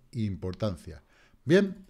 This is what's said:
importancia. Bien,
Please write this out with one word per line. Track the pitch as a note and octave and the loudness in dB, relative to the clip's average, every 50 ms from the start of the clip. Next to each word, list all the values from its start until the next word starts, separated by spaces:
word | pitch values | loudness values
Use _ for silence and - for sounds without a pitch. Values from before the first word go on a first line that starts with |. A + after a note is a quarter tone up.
| _ _ - | _ _ -6
importancia. | A#2+ A2 G#2 G2 E2+ - F#2 F2+ - - G#2+ F#2 E2 - - D#2+ D2+ _ _ _ _ - _ _ - _ | -4 -4 -4 -4 -4 -6 -8 -6 -2 -2 -4 -4 -4 -10 -16 -16 -16 _ _ _ _ -20 _ _ -14 _
Bien, | A#2+ D#3 F#3+ G#3 G3 F#3 - - - | 4 4 6 6 4 -2 -10 -14 -12